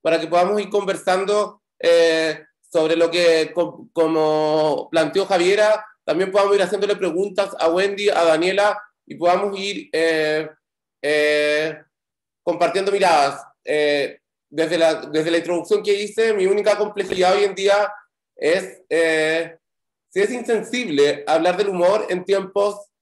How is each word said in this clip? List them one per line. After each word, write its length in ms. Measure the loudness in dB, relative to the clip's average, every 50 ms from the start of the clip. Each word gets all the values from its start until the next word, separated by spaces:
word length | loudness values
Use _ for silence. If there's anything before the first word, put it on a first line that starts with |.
para 200 | _ 0 0 0
que 60 | -2
podamos 340 | 0 0 0 2 2 0 -2
ir 80 | -4 -2
conversando, 920 | -2 -2 -2 -2 -6 -4 -2 -2 -2 -2 0 -2 -2 -2 -2 -4 -8 _ _ _ _ _
eh, 640 | 0 2 4 4 4 4 2 0 0 -2 -4 -6 -12 _ _ _
sobre 360 | _ _ -2 0 0 2 2
lo 140 | 2 2 2
que, 420 | 2 2 4 4 4 4 2 -2 -2
co-, 340 | -4 -4 -4 -4 -14 -20 -12 _
como 960 | 0 0 0 2 2 2 2 2 0 0 0 2 2 2 2 0 -2 -4 -2
planteó 340 | 0 0 0 0 0 -2 0
Javiera, 580 | 0 0 2 2 2 2 4 4 2 2 0 -2 -12 -20 _ _
también 260 | -4 -2 0 -2 0
podamos 240 | 2 2 2 4 4
ir 60 | 2 2
haciéndole 340 | 0 0 -2 -2 -2 -2
preguntas 580 | -2 -2 -4 -2 -2 -4 -4 -2 -2 -4 -2 -2 -2
a 100 | 0 0
Wendy, 400 | 2 2 0 0 -2 -2 -2 0
a 140 | 2 2 2
Daniela, 560 | 2 2 2 2 0 0 2 2 2 0 -2 -10 _ _ _ _
y 80 | _ -12
podamos 420 | -2 0 2 2 2 0 -4 -6 -6
ir, 300 | -8 -8 -8 -8 -10 _ -4
eh, 560 | 0 0 0 0 0 0 0 -2 -2 -4 -6 -12 _ _ _ _ _ _ _ _ _ -4
eh, 760 | -2 0 2 2 2 2 2 2 0 0 0 -2 -4 -6 -10 -18 _ _ _ _ _ _ _ _ _ _ _ _
compartiendo 500 | -6 -2 0 0 0 0 -2 -2 -2 0
miradas. 520 | 0 2 4 4 4 2 2 -2 -6 -16 -20 _ _ _
Eh, 560 | -4 -2 0 0 0 0 0 -2 -4 -8 _ _ _ _ _ _ _
desde 280 | -4 -4 -2 -2 0 2
la, 160 | 2 2 2 0 -8
desde 240 | -4 -2 -2 -2 0
la 80 | 0 -2
introducción 440 | -2 -2 -4 -4 -2 -2 -2 -2 0
que 100 | 0 -2 -2 -2
hice, 300 | -6 -2 -2 0 0 0
mi 120 | 0 2
única 300 | 0 0 0 2 0 0 0
complejidad 560 | -2 -6 -4 -6 -6 -4 -2 0 2 2 4
hoy 80 | 2 2
en 100 | 0 -2
día 380 | -2 0 2 2 2 0 -2 -4 -12 -20 _ _ _ _ _ _
es, 480 | -4 0 0 0 0 -2 -6 -14 -20 _ _
eh, 680 | 0 0 2 2 2 0 0 0 0 -2 -4 -6 -10 _ _ _ _ _ _ _ _ _ _ _
si 120 | _ -2
es 100 | -2 0
insensible 960 | -2 -6 -2 -2 -2 -2 -2 -4 -6 -6 -4 -2 2 2 2 2 2 -2 -2
hablar 300 | 0 0 2 2 2 0
del 120 | 0 -2 -2
humor 380 | 0 2 2 2 2 2 0 -2
en 160 | -6 -6 -2
tiempos 680 | 0 -2 -2 -2 -2 -2 -2 -2 0 -2 -6 -16 _ _ _